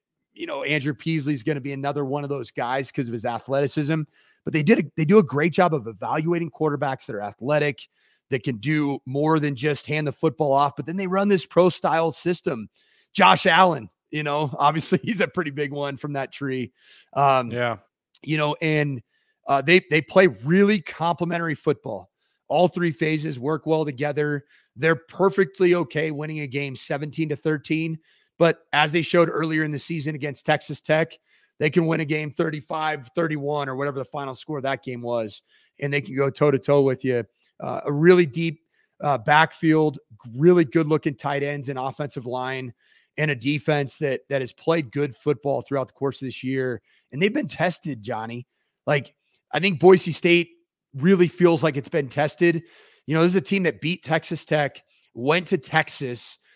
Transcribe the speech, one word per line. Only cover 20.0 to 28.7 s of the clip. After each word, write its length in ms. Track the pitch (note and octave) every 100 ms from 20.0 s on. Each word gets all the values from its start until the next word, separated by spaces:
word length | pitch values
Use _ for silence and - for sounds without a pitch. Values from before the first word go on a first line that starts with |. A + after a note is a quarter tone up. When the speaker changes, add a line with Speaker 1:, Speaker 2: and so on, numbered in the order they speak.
Speaker 1:
play 280 | - F#3+ F#3+
really 520 | G#2 B2+ F#3 G3+ G#3
complementary 760 | - - E3 E3 E3+ F3 E3 D3
football. 540 | - C#3+ C3 G2+ F2+ _ _ _ -
All 220 | D3 F3
three 240 | F#3 F3
phases 460 | - D#3 D#3 D#3 B2+
work 280 | C3 D#3+ D#3
well 180 | D#3
together. 600 | D3+ B2 D3 C#3+ D3 D3 - _ _ -
They're 180 | D#3
perfectly 800 | E3 - - F#3+ G3 F#3+ - F3+
okay 380 | F3 E3 D3+ D#3+
winning 280 | D3 D3+ D#3
a 60 | D3
game 300 | C3+ C#3+ B2+
seventeen 520 | - D3 D3+ C#3+ D#3
to 60 | C#3+
thirteen. 640 | D#3 D#3 - D#3+ E3 D#3+ _ _ _ -
But 220 | E3+ D#3+ _